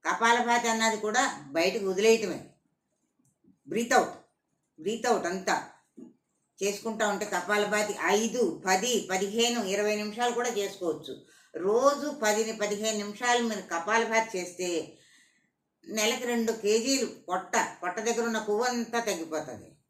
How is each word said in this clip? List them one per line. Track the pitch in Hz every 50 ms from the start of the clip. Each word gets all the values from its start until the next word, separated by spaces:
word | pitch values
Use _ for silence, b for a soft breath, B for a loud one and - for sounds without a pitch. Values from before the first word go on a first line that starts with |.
| -
కపాలభాతి | 160 185 - 226 226 233 240 226 233 240 240 233 226
అన్నది | 226 226 226 220 214
కూడా | 214 208 214 214 247 269 262 - - - 139 139
బయటకు | 165 170 190 190 226 196 190
వదిలేయటమే, | 185 185 214 226 226 220 208 185 - - - - _ _ _ _ _ _ _ _ _ _ _ _ _ _ _ _ _ _ _ - _ _ _ -
బ్రీత్ | 170 220 240 - 262
అవుట్, | - - - - - - _ _ _ _ _ _ _ _ _ _ -
బ్రీత్ | 156 190 226 233 -
అవుట్ | 247 226 185 -
అంతా | 170 185 190 185 - 165 147 - - - _ _ _ _ - - - _ _ _ _ _ _ _ _ _ -
చేసుకుంటా | 190 202 202 - - 233 214 208 220 202
ఉంటే | 202 180 208
కపాలభాతి | - - - - 196 208 208 208 190 196 - - - - - 156 175 202 214
ఐదు, | 226 226 - 254 226 175 - - -
పది, | 185 190 196 220 247 240 196 - -
పదిహేను, | 190 185 202 196 208 233 233 240 240 233 208
ఇరవై | 185 196 202 208 214 214
నిమిషాలు | 208 208 208 196 233 240 240
కూడా | - 240 240 247
చేసుకోవచ్చు. | 196 202 196 190 - - 185 165 147 - - - - - b b b b b b -
రోజు | 160 175 196 214 240 269 277 285 - 294 294 - -
పది | 220 214 208 220 226 220
పదిహేను | 214 220 208 202 208 202 220 220 214 214
నిమిషాలు | 208 208 202 - 247 240 240 240 233 226
మీరు | 214 190
కపాలభాతి | 180 - 170 165 165 202 220 233 226 220 220 220 220 - - 185
చేస్తే | 175 - - - 185 180 170 160 - - b b b b b b b b b b b b b _ _ _ _ _ _
నెలకు | - 214 220 214 226 240 247 247
రెండు | 240 240 233 226 220
కేజీలు | 214 220 196 202 220 233 226 269 269 262 233 - - - - -
పొట్ట, | 180 185 - - - 220 185 - - -
పొట్ట | 175 180 - 220
దగ్గర | 208 233 226 226 226 233
ఉన్న | 226 214
కొవ్వు | - 208 208 208 247
అంతా | 247 240 240 226 - - 233
తగ్గిపోతుంది. | 233 214 185 165 165 156 156 151 - 131 120 110 - - - _ _